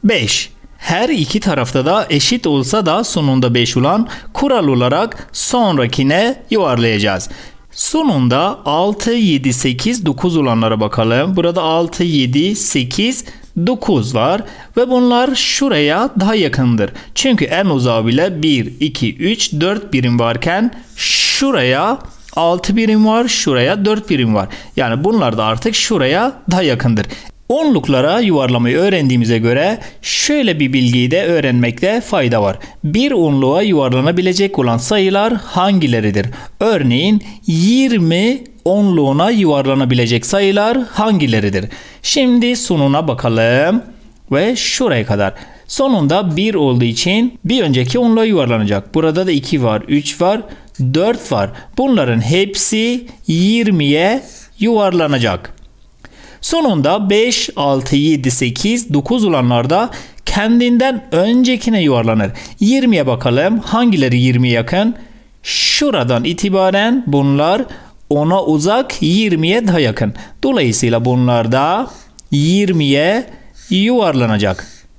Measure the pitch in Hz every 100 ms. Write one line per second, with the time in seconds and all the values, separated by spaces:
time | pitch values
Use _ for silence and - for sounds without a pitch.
0 | 202 208 107 - - - - - - 170
1 | 240 285 151 214 196 143 127 143 131 196
2 | 202 147 - 240 175 143 131 214 185 170
3 | 226 - 147 131 127 120 120 127 135 196
4 | 233 - - - 277 254 156 127 123 147
5 | 220 - - - - 247 220 156 120 127
6 | 135 160 226 262 - 220 175 123 117 107
7 | 104 95 - - - - - - - 311
8 | 311 156 123 123 180 269 - 151 190 202
9 | - 240 214 147 131 123 135 123 214 247
10 | 165 139 185 165 139 113 110 110 107 -
11 | 113 120 160 185 170 175 165 160 170 -
12 | 175 151 127 135 175 208 - 147 123 -
13 | 220 262 - - - - 175 247 - 156
14 | 107 123 120 196 214 - - - 247 254
15 | 247 240 254 262 - - 277 170 147 165
16 | 247 - 190 220 156 127 127 113 98 -
17 | - - 262 233 147 165 196 143 123 113
18 | 110 127 185 170 156 139 110 - 151 -
19 | 120 - 175 226 - 151 170 214 208 131
20 | 127 120 117 117 165 180 233 - - -
21 | - - - - 277 240 127 131 185 269
22 | - - - - 170 180 180 202 220 214
23 | 214 220 240 - - 127 127 202 202 214
24 | 214 156 117 107 95 - - - 127 117
25 | 165 226 135 110 110 113 220 220 - 202
26 | 131 160 240 269 - 175 170 120 123 110
27 | 101 - - - - 262 320 214 - 135
28 | 139 202 220 156 127 123 120 135 190 190
29 | 139 127 113 117 117 123 170 220 - -
30 | - - - 294 240 160 139 135 123 123
31 | 123 160 196 170 139 123 120 120 185 233
32 | 233 196 127 117 101 95 - - 151 185
33 | 277 254 165 139 131 151 214 165 131 127
34 | 139 175 185 180 196 196 127 117 - 214
35 | 190 196 214 226 - - 190 196 151 117
36 | 107 101 104 - - - 214 208 135 120
37 | 175 214 - - - 160 180 247 269 233
38 | 165 170 214 254 - - 165 196 202 170
39 | 139 139 185 233 180 143 135 135 131 123
40 | 117 117 - 196 196 202 208 254 240 -
41 | 220 202 147 110 101 95 101 - - -
42 | - - 262 240 240 247 - 170 139 143
43 | 160 120 123 113 113 127 156 220 - -
44 | - - - 139 196 240 - - 247 131
45 | 107 104 98 - - - - - 269 233
46 | 143 175 202 156 208 202 143 123 120 113
47 | 170 202 247 - - 254 175 127 127 240
48 | 240 220 226 196 127 113 104 101 - 160
49 | 160 156 185 151 - 156 120 107 104 147
50 | 143 - 175 214 226 - - - 131 139
51 | 202 233 - 117 101 - - - 269 233
52 | 131 117 110 165 202 196 - 214 226 247
53 | 240 - - 165 185 233 220 185 143 147
54 | 180 254 262 - - - 208 226 196 180
55 | 156 139 113 92 - - - - - _
56 | - - - - - 330 302 180 139 196
57 | 196 202 240 - - - 139 135 127 143
58 | 147 151 131 123 127 120 202 240 233 147
59 | 139 247 214 151 123 120 123 170 233 -
60 | - - - - 214 240 240 240 262 247
61 | - 160 196 240 247 254 - 220 160 123
62 | 113 110 98 - - - 196 262 262 196
63 | 135 120 135 120 170 226 - 220 240 185
64 | 135 123 127 123 127 117 117 175 220 233
65 | - - - - - - - - 294 208
66 | 123 120 127 170 202 190 190 196 214 262
67 | 240 143 139 139 156 196 262 - - -
68 | - 147 151 190 175 156 156 226 262 -
69 | 151 185 220 170 160 214 220 170 131 110
70 | 110 - - - 262 247 135 117 120 117
71 | 120 123 123 120 113 127 147 190 254 -
72 | - - - 143 151 190 202 170 147 139
73 | 156 220 247 - - - - 185 208 247
74 | 196 139 117 107 104 92 - - -